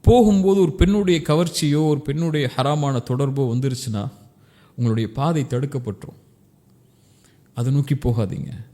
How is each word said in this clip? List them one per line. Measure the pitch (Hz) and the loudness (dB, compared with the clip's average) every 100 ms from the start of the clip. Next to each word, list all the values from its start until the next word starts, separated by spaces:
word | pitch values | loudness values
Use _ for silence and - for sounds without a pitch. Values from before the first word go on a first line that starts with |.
போகும்போது | - 240 214 202 190 196 | 6 6 6 4 4 4
ஒரு | 180 | 2
பெண்ணுடைய | - 175 208 185 170 | 4 2 4 2 0
கவர்ச்சியோ | - 151 175 - 151 147 156 | 2 0 0 0 0 2 2
ஒரு | 147 | 0
பெண்ணுடைய | 139 143 165 156 127 - | -2 -4 -2 -2 -4 -2
ஹராமான | 131 151 143 131 | -2 0 0 -2
தொடர்போ | - 127 139 135 131 | -2 -2 -2 -2 -2
வந்துருச்சுன்னா | 120 135 127 - 107 101 - - _ _ _ _ - | -2 -2 -4 -6 -6 -6 -12 -20 _ _ _ _ -4
உங்களுடைய | 120 110 107 | -2 0 -2
பாதை | - 147 160 | -2 -2 0
தடுக்கப்பட்டுரும். | 127 123 139 135 120 98 - - _ _ _ _ _ _ _ _ _ _ _ _ _ | -2 -4 -4 -6 -8 -10 -14 -20 _ _ _ _ _ _ _ _ _ _ _ _ _
அதை | - 120 | -6 -2
நோக்கி | 143 143 | 0 0
போகாதீங்க. | 139 - 117 101 - - - - | -2 0 -2 -2 -6 -10 -12 -16